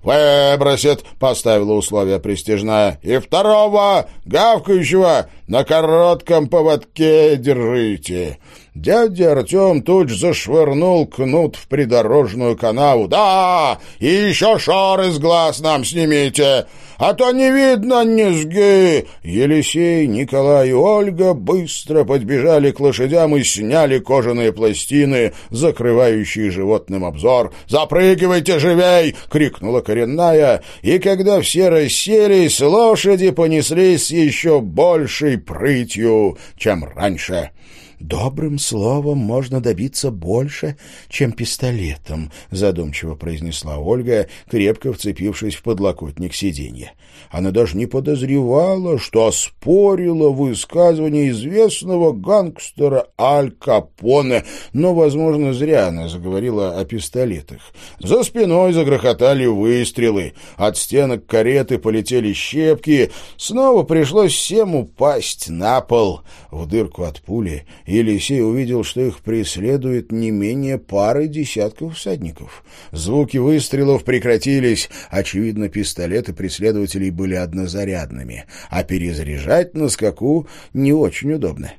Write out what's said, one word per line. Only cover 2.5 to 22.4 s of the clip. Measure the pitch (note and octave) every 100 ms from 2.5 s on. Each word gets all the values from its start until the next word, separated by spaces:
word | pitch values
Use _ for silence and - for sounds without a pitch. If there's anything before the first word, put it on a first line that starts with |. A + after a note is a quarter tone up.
| G#2 G#2+ G#2+ G#2 -
«И | - B2+
второго, | - E3+ G#3 G#3+ G#3 G#3 G3+ F#3+ - - -
гавкающего, | D3+ A3 A3 E3 F#3 C3+ F#3 F#3 C#3 - - -
на | A2+
коротком | C#3 D#3+ D#3+ D#3+ F3 E3+ - E3 C#3
поводке | E3+ D#3+ D3 - - D#3 D#3 D#3 C#3+
держите». | B2 B2+ A#2 B2 A2+ F#2+ - F2+ E2+ C#2 - - _ D#2
Дядя | D#2 G#3+ A#3 F3+ E3+
Артем | C#3+ A#2+ F#3 F#3+ D#3
тут | - F#3+ D3+
же | G#2
зашвырнул | F3 D#3 - D3+ D3 C#3+ F3+ F3+ D3
кнут | - C3 D3+ D#3 -
в | -
придорожную | - C3 A#2+ G#2+ C#3 A#2+ A2 A#2+ A#2
канаву. | A#2 A2+ C#3+ B2+ G2+
«Да, | D#3+ G3+ F#3+ F#3 F3+ D3 G#2+ - -
и | C3
еще | F#3+ G#3 D#3+ G#3 G#3
шор | D3+ F#3 G3 F#3+
из | F#3 D#3
глаз | D#3+ E3+ D#3+ C#3+
нам | D#3 D3 A#2+
снимите, | E3+ D#3+ D3 C#3 C3+ C#3+ C3 - - - -
а | D#3
то | G3+ B3
не | B3+ C4
видно | C4+ C4 B3 A#3 B3
низги». | A3+ A3+ G#3+ D#3+ D#3 F#3 G3+ G3 F#3 D3 - -
Елисей, | E2+ F#2+ C#3+ D#3 C#3+ D3+ E3+ E3 D3
Николай | G#2+ C3+ C3+ C#3 C#3+ C3
и |
Ольга | B2+ F3+ G#3 G3+ E3+ F#3
быстро | E3+ F#2 F#3 E3 - - D#3
подбежали | C#3+ C#3 G#2+ C3+